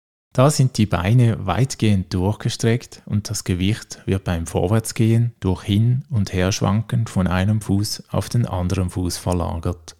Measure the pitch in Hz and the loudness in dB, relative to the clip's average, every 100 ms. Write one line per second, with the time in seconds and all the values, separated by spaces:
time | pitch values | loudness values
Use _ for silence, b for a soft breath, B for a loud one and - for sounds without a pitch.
0 | _ _ _ - 135 - 131 - 104 87 | _ _ _ 2 4 4 2 2 0 2
1 | 90 123 113 104 98 87 135 - 110 98 | 2 4 4 2 0 0 0 0 2 2
2 | 92 92 92 104 120 - 113 113 - - | 0 0 0 -2 -4 -2 0 0 -4 -20
3 | - 104 - 104 - 90 95 107 - - | -6 -4 -4 -6 -4 0 0 -2 -6 -10
4 | - 95 - 85 82 92 90 113 - - | -4 -2 -2 -4 -2 -2 2 0 0 0
5 | 113 113 120 - 95 90 - 101 117 127 | 2 4 2 -2 -2 -2 0 2 2 0
6 | - 113 92 92 92 98 104 104 - 123 | -2 -2 -2 0 0 0 0 0 -2 -2
7 | 113 95 92 92 95 107 - 98 104 - | -2 -2 0 0 2 0 0 -2 -2 -6
8 | - - - 120 117 90 87 92 92 92 | -6 -4 -2 -2 -2 -2 -2 0 -2 -2
9 | 87 - 92 90 85 82 87 87 - | -4 -4 -2 -2 -2 -4 -4 -6 -10